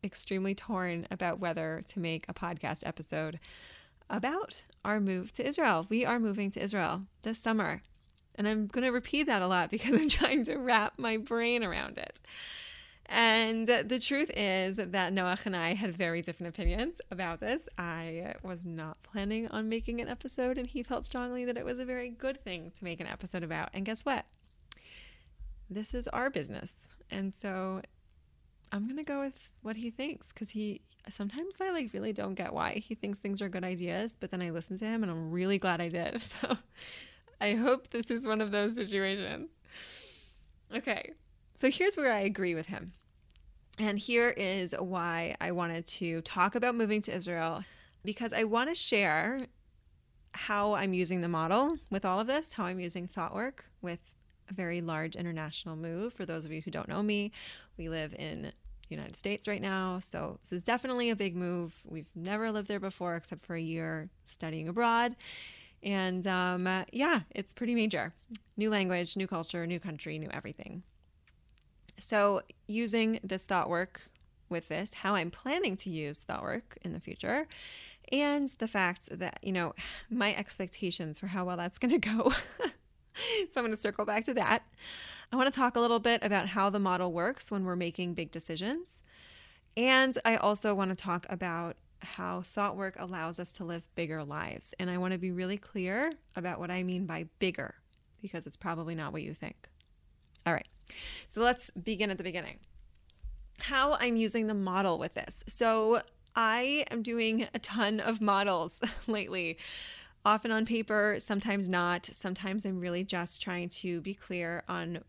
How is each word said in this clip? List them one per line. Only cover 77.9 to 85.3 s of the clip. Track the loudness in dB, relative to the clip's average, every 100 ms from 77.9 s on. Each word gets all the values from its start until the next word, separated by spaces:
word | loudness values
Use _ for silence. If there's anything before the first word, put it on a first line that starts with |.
| -20 -2
and | 2 4 4 0 0
the | -2
fact | 2 2 0 -8 -6
that, | -6 -4
you | -2
know, | 0 0 -4 -10 -10 -6
my | 0 2
expectations | 2 -4 -6 -6 -2 -2 -2 -4 -6
for | -4
how | -2
well | -2 -2
that's | -4 0
gonna | 4 4
go. | 4 6 6 4 -2 -2
<laughs> | -2 -4 _ _ _ -6 0 2 2
So | 0
I'm |
gonna | 0 2
circle | 0 0
back | 0 2
to | 2
that. | 2 4 4 2 -20 -14 -14 -12 -14 -4